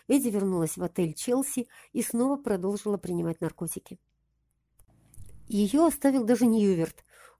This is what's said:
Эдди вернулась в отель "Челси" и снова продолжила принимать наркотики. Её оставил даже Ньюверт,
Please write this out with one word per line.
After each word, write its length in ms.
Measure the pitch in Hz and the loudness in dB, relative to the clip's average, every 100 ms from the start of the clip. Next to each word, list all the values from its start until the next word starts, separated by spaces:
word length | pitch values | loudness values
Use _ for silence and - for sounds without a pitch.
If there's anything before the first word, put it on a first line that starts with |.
| - | 0
Эдди 220 | 277 247 | 0 2
вернулась 480 | 202 196 180 160 180 | 0 0 0 -2 -2
в 60 | |
отель 300 | 175 - 165 | -4 -2 -2
"Челси" 520 | 156 - 254 262 254 240 - - | -2 -2 0 0 -4 -8 -12 -8
и 100 | - | -6
снова 340 | 214 233 262 285 | -2 0 0 0
продолжила 640 | 247 190 190 202 214 202 | -2 -2 -2 -2 -4 -4
принимать 420 | 180 175 165 165 | -4 -4 -4 -4
наркотики. 580 | 165 - 165 - - 185 _ _ _ _ _ _ _ _ _ _ _ - - - - | -6 -6 -8 -10 -14 -20 _ _ _ _ _ _ _ _ _ _ _ -20 -20 -20 -6
Её 380 | 202 208 294 330 | -2 2 4 2
оставил 360 | - 277 269 | 4 2 2
даже 240 | 220 226 240 | 2 4 4
Ньюверт, 580 | 226 202 170 160 - _ - - | 4 4 2 -2 -6 _ -20 -20